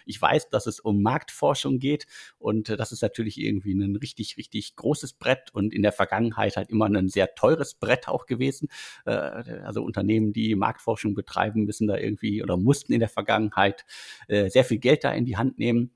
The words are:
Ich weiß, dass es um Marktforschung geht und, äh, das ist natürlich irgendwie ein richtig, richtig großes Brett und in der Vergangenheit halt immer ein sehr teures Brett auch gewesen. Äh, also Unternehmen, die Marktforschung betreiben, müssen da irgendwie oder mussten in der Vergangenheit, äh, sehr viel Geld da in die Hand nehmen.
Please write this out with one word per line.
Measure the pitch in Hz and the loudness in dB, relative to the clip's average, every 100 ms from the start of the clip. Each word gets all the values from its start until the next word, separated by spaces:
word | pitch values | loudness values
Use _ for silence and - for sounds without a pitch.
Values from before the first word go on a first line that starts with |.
| - | -12
Ich | - | 0
weiß, | - 147 - | 2 2 2
dass | 104 117 | -2 -2
es | - | -4
um | 113 101 | 0 2
Marktforschung | 104 143 - - 147 143 139 131 | 2 0 -6 -2 0 0 -2 -2
geht | 135 147 - - - _ | -2 -4 -6 -20 -20 _
und, | - 110 107 | -2 -2 -2
äh, | 107 | -4
das | 113 | -4
ist | 120 | -4
natürlich | 110 - 110 - | -4 -2 -6 -4
irgendwie | 110 101 98 | -2 -2 -2
ein | 95 98 101 | -2 0 -2
richtig, | 131 - 107 - | -6 -8 -10 -10
richtig | - 107 - - | -10 -8 -10 -4
großes | - 151 131 | -2 -2 -4
Brett | - - 131 - | -6 0 0 -2
und | - 104 | -4 -2
in | 107 | 2
der | 104 | 0
Vergangenheit | - 98 98 117 110 104 98 | 2 0 2 0 0 -2 -2
halt | 104 | -2
immer | 110 107 | 0 2
ein | 104 95 | 2 2
sehr | 98 92 - | 2 0 2
teures | 117 160 139 - | 2 4 -2 -6
Brett | 107 127 - | 0 0 0
auch | - - | -6 -4
gewesen. | 120 131 - 147 - - - - | -2 -2 -2 -8 -8 -18 -12 -4
Äh, | |
also | 110 73 - 117 113 - 107 | -2 -4 -8 -12 -12 -8 -6
Unternehmen, | - - 98 110 107 | -4 -2 2 4 2
die | 107 110 107 | 0 0 2
Marktforschung | 110 - - 113 107 | 0 -2 -2 -2 0
betreiben, | 101 - - 98 110 104 | -2 -4 -2 0 2 -2
müssen | 104 107 | 0 0
da | 98 | 0
irgendwie | 110 107 110 104 | -2 -4 -2 -2
oder | - 90 | -2 2
mussten | 104 143 - | 4 2 2
in | 117 | 0
der | 113 | 0
Vergangenheit, | - 101 107 107 - 101 - - - - - - | -2 0 0 2 4 2 2 -12 -20 -18 -20 -2
äh, | 104 98 | 0 4
sehr | 127 131 | 4 4
viel | 107 | 2
Geld | 120 143 | 4 4
da | 135 | 2
in | - 123 | -2 -2
die | 104 | 0
Hand | 127 - | -2 0
nehmen. | 117 120 123 | 0 2 0